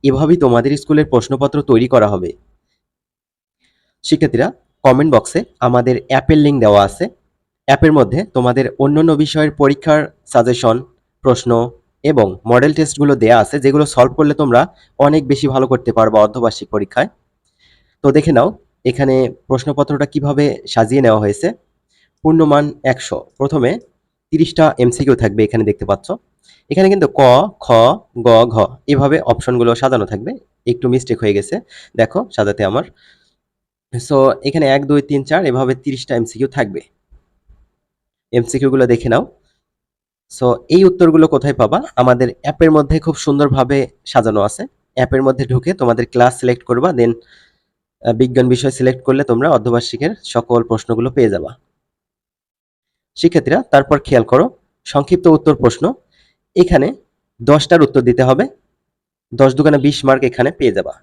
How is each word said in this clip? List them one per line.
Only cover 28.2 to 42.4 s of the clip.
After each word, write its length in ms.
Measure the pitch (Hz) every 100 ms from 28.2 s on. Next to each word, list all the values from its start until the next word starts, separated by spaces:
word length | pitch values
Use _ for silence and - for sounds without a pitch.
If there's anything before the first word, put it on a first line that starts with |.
| 117 113
ঘ 300 | 120 110 98 - -
এভাবে 340 | 143 139 156
অপশনগুলো 540 | - 110 - 127 117
সাজানো 300 | 117 131 127
থাকবে। 260 | 98 101 135 269 _ _
একটু 240 | - 120 127
মিস্টেক 300 | 127 127 117
হয়ে 140 | 107
গেছে, 220 | 101 98 208 - - -
দেখো 340 | - 110 185 247
সাজাতে 340 | - 101 101
আমার। 180 | 98 117 - _ _ _ _ _ _ _ _ _ _
So 240 | 120 - 139 135 -
এখানে 220 | 143 156 139
এক, 180 | 139
দুই, 160 | 139 147
তিন, 220 | 139 143
চার 220 | 135 160
এভাবে 300 | 165 123 127
তিরিশটা 400 | 127 147 131 -
এমসিকিউ 320 | 120 117 113 135
থাকবে। 340 | 139 107 95 _ _ _ _ _ _ _ _ _ _ _ _ _ _ _
এমসিকিউ 380 | 120 120 131 135
গুলো 180 | 135 123
দেখে 220 | 113 120
নাও। 140 | 120 262 _ _ _ _ _ _ _ _ _ _
So 140 | - 123 117 _
এই 160 | 175
উত্তরগুলো 420 | 190 180 170 160 160
কোথায় 260 | 139 139
পাবা? 280 | 131 110 156 294
আমাদের 340 | - 127 123 123 -